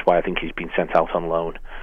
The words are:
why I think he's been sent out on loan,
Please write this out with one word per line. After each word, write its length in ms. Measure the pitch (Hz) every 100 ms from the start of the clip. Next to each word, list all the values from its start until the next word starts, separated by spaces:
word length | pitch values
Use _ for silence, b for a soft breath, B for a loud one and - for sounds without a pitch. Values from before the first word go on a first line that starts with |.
| -
why 100 | 85
I 60 |
think 160 | 92 90
he's 140 | 80
been 180 | - 85
sent 220 | - 85 85
out 180 | 82
on 140 | 87 82
loan, 300 | 82 85 - B B